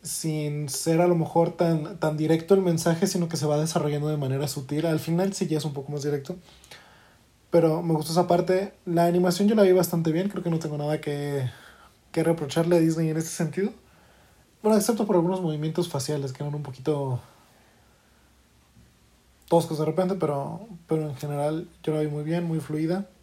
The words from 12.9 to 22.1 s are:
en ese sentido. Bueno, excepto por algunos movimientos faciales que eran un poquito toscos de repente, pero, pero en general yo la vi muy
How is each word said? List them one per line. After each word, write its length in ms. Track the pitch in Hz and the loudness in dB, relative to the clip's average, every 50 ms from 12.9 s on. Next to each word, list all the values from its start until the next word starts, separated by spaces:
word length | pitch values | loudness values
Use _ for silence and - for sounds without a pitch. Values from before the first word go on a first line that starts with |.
| 160 165 165 160 | 2 2 0 0
en 60 | 156 | 0
ese 120 | 160 160 - | -2 -4 -6
sentido. 440 | - - 170 156 143 - 190 226 240 - _ _ _ _ _ _ _ _ _ _ _ _ _ _ _ _ - | -4 -4 -4 -4 -2 -2 -4 -4 -4 -8 _ _ _ _ _ _ _ _ _ _ _ _ _ _ _ _ 0
Bueno, 140 | 214 220 208 | 2 4 4
excepto 280 | 202 - 233 208 226 | 4 2 0 0 0
por 100 | 202 202 | 2 2
algunos 240 | 175 165 175 190 190 | 2 4 2 0 -2
movimientos 480 | 185 160 151 151 151 160 156 - 175 175 | -2 -2 -2 -2 -4 -4 -2 -2 -4 -4
faciales 440 | - 139 131 - 151 147 139 135 131 | -4 -6 -4 -4 -4 -4 -4 -6 -8
que 100 | - 147 | -8 -8
eran 120 | 147 143 | -8 -6
un 80 | 147 147 | -8 -8
poquito 580 | 131 127 - 131 156 151 143 139 135 127 123 - - - _ _ _ _ _ _ _ _ _ _ _ _ _ _ _ _ _ _ _ _ _ _ _ _ _ _ _ _ - - _ _ _ _ _ _ _ _ _ _ _ _ - | -10 -12 -8 -2 -2 -2 0 -2 -4 -4 -6 -8 -12 -20 _ _ _ _ _ _ _ _ _ _ _ _ _ _ _ _ _ _ _ _ _ _ _ _ _ _ _ _ -20 -20 _ _ _ _ _ _ _ _ _ _ _ _ 2
toscos 300 | 170 170 165 165 160 147 | 4 4 4 2 -2 -2
de 60 | 156 | -2
repente, 300 | 156 156 160 185 180 196 | -2 0 0 0 0 0
pero, 540 | 190 165 151 147 139 139 147 160 170 208 233 196 170 - | -2 -2 -2 -2 -4 -4 -6 -10 -12 -14 -16 -18 -20 -6
pero 220 | - 160 156 156 151 | -4 -2 -2 -2 -4
en 80 | 143 | -8
general 520 | 127 - 147 147 143 143 151 156 160 175 - - _ - | -8 -8 -6 -4 -2 -2 -2 -2 -4 -8 -10 -16 _ -6
yo 100 | - 156 | -4 -2
la 60 | 156 151 | -2 -2
vi 60 | |
muy 140 | 151 | -2